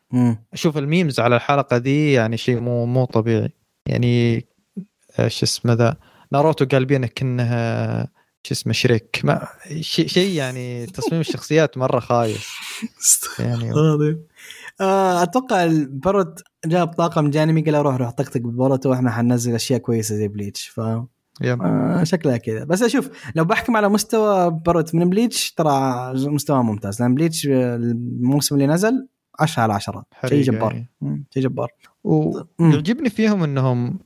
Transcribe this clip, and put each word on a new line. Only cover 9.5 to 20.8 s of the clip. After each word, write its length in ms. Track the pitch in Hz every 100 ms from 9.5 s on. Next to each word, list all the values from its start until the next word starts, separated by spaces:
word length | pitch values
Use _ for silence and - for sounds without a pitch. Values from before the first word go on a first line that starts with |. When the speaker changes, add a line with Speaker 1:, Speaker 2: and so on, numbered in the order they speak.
| - - 156
Speaker 2:
شيء، 260 | 156 - 156
شيء 280 | 180 196
يعني 520 | 170 131 127 123 123 120
تصميم 340 | - 427 165
الشخصيات 580 | 156 123 - 151 151 131
مرة 220 | 131 131
خايس. 480 | - 120 113 104 - - - -
Speaker 1:
<laughs> 260 | 226 -
استغفر 420 | - - - -
Speaker 2:
يعني 260 | 117 117 117
Speaker 1:
الله 240 | - 156
العظيم. 280 | 151 151 160 - - - - - -
آه، 420 | 190 190 190 175
أتوقع 420 | 175 254 262 202
البرد 760 | 170 160 135 135 185 202 170 - - _ 165
جاب 220 | 175 165
طاقم 420 | 165 170 165 147
جانبي 300 | 147 156 160
قال: 260 | 156 147 147
"روح، 80 |
روح 160 | 127 120
طقطق 300 | - 131 135
ببوروتو 500 | 120 117 131 131 135
وإحنا 200 | 127 127
حننزل 440 | 113 120 123 120
أشياء 240 | 117 - 123
كويسة 360 | - 113 107
زي 140 | 107 104
بليتش." 400 | 104 101 - -
ف-، 120 | -